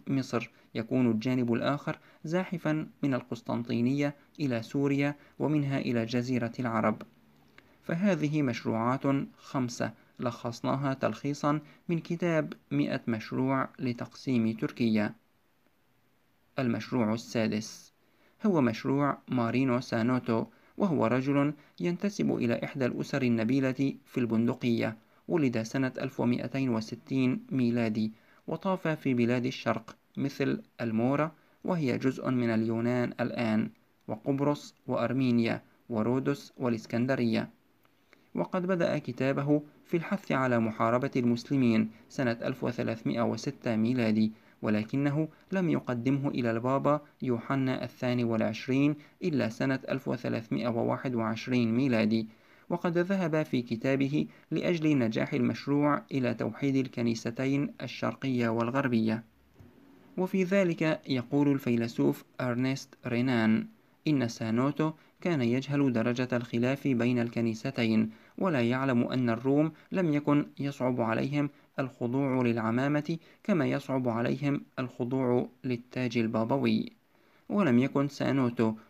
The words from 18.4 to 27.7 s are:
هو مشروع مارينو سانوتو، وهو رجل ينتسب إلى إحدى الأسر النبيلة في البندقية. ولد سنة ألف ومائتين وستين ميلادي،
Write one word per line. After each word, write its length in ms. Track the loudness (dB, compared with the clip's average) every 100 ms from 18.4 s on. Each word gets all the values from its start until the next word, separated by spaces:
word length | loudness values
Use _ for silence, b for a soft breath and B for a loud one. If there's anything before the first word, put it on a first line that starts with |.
| 0
هو 160 | 4
مشروع 560 | 2 0 0 0 0 -2 -4
مارينو 520 | -2 0 2 2 0
سانوتو، 640 | -2 -2 0 0 0 -2 -2 b b b
وهو 280 | 0 2 2
رجل 480 | 2 2 2 0 -2 B B
ينتسب 560 | -4 -2 -2 0 0 2
إلى 280 | 0 0
إحدى 220 | -2 -2 -2
الأسر 360 | -2 -4 0
النبيلة 720 | 2 2 2 2 2 0 -2 -4 -6
في 120 | -2
البندقية. 800 | 0 2 2 0 0 2 0 -4 b b b
ولد 340 | 0 2 0
سنة 300 | -2 -2 -2 -2
ألف 180 | -6 -2
ومائتين 500 | 0 0 -2 -2 0
وستين 760 | -2 -4 -10 -4 0 0 0 -2
ميلادي، 600 | 0 2